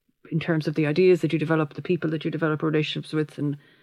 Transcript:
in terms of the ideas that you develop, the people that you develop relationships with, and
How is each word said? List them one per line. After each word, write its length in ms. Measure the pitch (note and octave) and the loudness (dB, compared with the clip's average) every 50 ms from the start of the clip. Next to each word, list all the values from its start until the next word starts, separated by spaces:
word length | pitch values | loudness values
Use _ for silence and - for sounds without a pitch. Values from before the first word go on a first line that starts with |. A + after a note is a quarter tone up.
| _ _ _ _ - - | _ _ _ _ -12 -4
in 100 | E3 D#3+ | -4 -2
terms 260 | - - E3 D#3 D3 | 0 0 0 0 0
of 80 | E3 D3+ | -2 0
the 120 | - D#3 | 0 0
ideas 340 | C#3+ D3+ E3+ F#3 F#3 F3+ E3+ | 2 4 4 6 6 6 6
that 120 | - D#3 | 4 0
you 60 | E3 D#3 | 0 0
develop, 360 | D#3+ D3+ D#3+ D#3 D#3 D3+ - | 2 2 2 2 0 -2 -4
the 80 | - | -10
people 280 | D3 - F3+ E3+ - D#3+ | -4 -2 -2 -2 0 -2
that 140 | E3 D#3 - | -4 -2 -4
you 60 | E3+ | -4
develop 320 | D3+ D3+ E3 D#3 D#3 D3+ | -4 -2 0 0 0 0
relationships 500 | E3 D#3 D3+ D#3 D3+ - - D3+ D3 - | -2 0 0 0 -2 -2 -4 -8 -8 -4
with, 260 | - D#3 D3+ D3+ - - | -4 -4 -4 -4 -4 -6
and 180 | C#3+ D3 C#3+ D3 - - _ _ | -4 -4 -4 -6 -10 -20 _ _